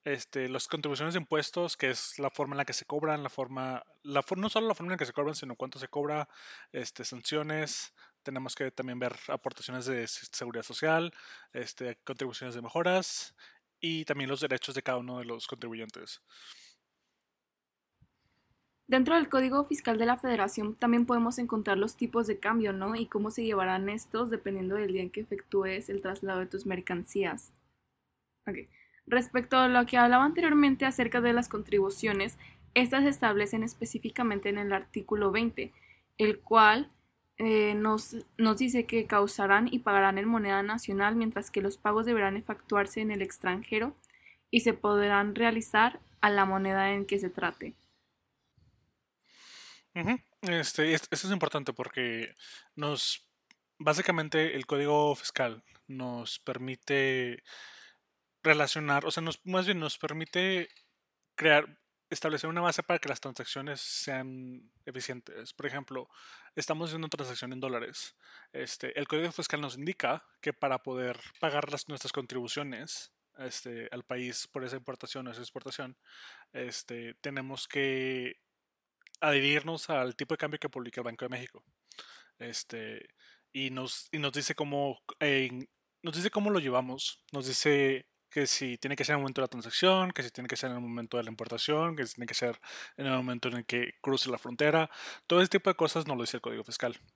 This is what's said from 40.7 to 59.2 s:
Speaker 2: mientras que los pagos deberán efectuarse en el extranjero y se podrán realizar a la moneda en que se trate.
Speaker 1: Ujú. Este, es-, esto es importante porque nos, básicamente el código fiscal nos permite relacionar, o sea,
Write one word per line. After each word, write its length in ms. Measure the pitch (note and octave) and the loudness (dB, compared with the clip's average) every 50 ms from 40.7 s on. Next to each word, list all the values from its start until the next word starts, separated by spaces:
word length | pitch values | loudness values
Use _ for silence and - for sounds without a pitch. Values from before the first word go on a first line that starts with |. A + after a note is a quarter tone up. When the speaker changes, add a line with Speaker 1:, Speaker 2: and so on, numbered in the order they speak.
| A3 A#3 - - G3 G3 G3+ G#3 A3 | 0 -2 -2 -2 0 2 2 4 4
Speaker 2:
mientras 360 | A#3 A3+ A3+ A3 G3+ G3+ - | 2 0 0 0 -2 -4 0
que 100 | - G#3 | 0 0
los 160 | G3 G3 G3 | 0 0 -2
pagos 300 | - _ G#3 G#3 A3 A3+ | 0 _ 2 2 4 4
deberán 320 | A#3+ A#3+ A3 G3+ G3 G3 G#3 | 4 4 4 4 2 2 -2
efectuarse 640 | - - G#3+ - _ - G#3+ G3+ G3+ G3 - A3 | -4 -6 -8 -8 _ 2 2 2 2 2 0 -2
en 80 | A3 G#3+ | -2 -2
el 100 | G#3 G3 | -2 -2
extranjero 760 | F#3+ - - - - F#3 F3+ F#3+ A#3 - A3 G#3+ A3+ C#4 - _ - _ - _ _ - - _ _ _ | -2 -4 -4 -2 -2 -2 -2 -2 -4 -2 -2 0 0 -2 -6 _ -20 _ -20 _ _ -20 -20 _ _ _
y 100 | - A#3 | 4 4
se 120 | - A#3 | 6 4
podrán 600 | G#3+ - - G#3 G#3 G3+ G3+ G#3 G3+ G3+ G3+ G#3 G3+ | 2 2 2 4 4 4 4 4 4 4 2 2 0
realizar 680 | A3+ A#3 A#3 A3+ A3+ A3 - - G#3+ A3+ B3 - - - _ _ _ | 2 2 2 2 2 -2 2 4 4 4 4 2 -4 -18 _ _ _
a 80 | - G#3 | 2 4
la 160 | G#3 G3+ G3 | 4 4 4
moneda 460 | F#3+ F#3+ F#3+ F#3+ G3 F#3+ G3 G3 G3 | 4 2 2 2 2 2 2 2 2
en 120 | G3+ G3 G3 | 2 0 -2
que 140 | G3 G3+ G3+ | -2 -2 -2
se 100 | F#3+ F3+ | -2 -4
trate. 460 | F3+ - F3+ E3+ - - - D#3 - _ _ _ _ _ _ _ _ _ _ _ _ _ _ _ _ _ _ _ _ _ _ _ _ _ _ _ _ _ _ _ _ - - - - - - - - - _ _ _ | -4 -2 -4 -4 -4 -6 -14 -14 -14 _ _ _ _ _ _ _ _ _ _ _ _ _ _ _ _ _ _ _ _ _ _ _ _ _ _ _ _ _ _ _ _ -20 -20 -20 -20 -20 -20 -20 -20 -20 _ _ _
Speaker 1:
Ujú. 240 | F3 E3 F#3+ B3 B3+ _ _ _ _ | -4 0 0 0 -2 _ _ _ _
Este, 540 | - F#3 F3 E3 D3 - - - D#3 D#3+ D#3+ | -2 0 0 2 0 0 2 2 4 4 4
es-, 120 | D3+ - - | 2 2 -2
esto 160 | - C#3 - | -4 -4 0
es 60 | F#3+ G3+ | 0 0
importante 400 | F3+ D#3 D3 - D3+ C#3 - A#2 | 0 0 0 0 -2 -4 -4 -6
porque 600 | - B2+ A#2+ - C3 B2 A#2+ A2+ A2+ A#2 - - _ - - - - - _ _ | -6 -8 -6 -4 -4 -4 -2 -4 -6 -6 -10 -12 _ -20 -20 -20 -20 -20 _ _
nos, 520 | D3+ D3 D3 D3 B2+ - - - - _ _ _ _ _ _ - _ _ _ _ | -6 -4 -4 -2 -2 -2 -2 -4 -4 _ _ _ _ _ _ -20 _ _ _ _
básicamente 800 | _ D3+ D3+ D3+ E3+ F#3 - F3 E3 D#3 D3+ - D#3 D#3 E3 - | _ 2 2 2 2 2 2 2 0 0 2 2 2 2 2 0
el 80 | C#3 B2+ | -4 -4
código 500 | - D3+ C#3 C#3+ D3 D3 D3 D3 D3 C#3+ | -2 0 0 2 4 4 4 4 4 2
fiscal 480 | - - - _ - C3 A#2 A2 A2+ _ _ _ - _ | 0 -4 -6 _ 0 -2 -2 -2 -8 _ _ _ -20 _
nos 520 | - C3+ B2+ B2+ B2 A#2+ A#2+ A#2 - - - | -14 -10 -8 -8 -8 -8 -8 -8 -8 -10 -8
permite 1040 | _ - B2+ B2 B2+ C3 C3 - _ - C#3 C#3 C3+ C3+ C3 C3 B2 B2 A#2+ - _ - - - - - - - - - _ _ _ _ _ _ _ _ _ _ | _ -8 -8 -6 -6 -8 -10 -10 _ 0 2 2 2 2 2 0 -2 -4 -6 -12 _ -20 -20 -18 -18 -20 -20 -20 -20 -20 _ _ _ _ _ _ _ _ _ _
relacionar, 640 | - D#3 D3+ D3+ D3 C3 - D#3+ D3+ D3 C#3+ C#3+ C#3 | 4 4 6 6 4 0 0 -2 0 2 2 2 2
o 60 | E3 | 0
sea, 100 | - E3+ | -4 -2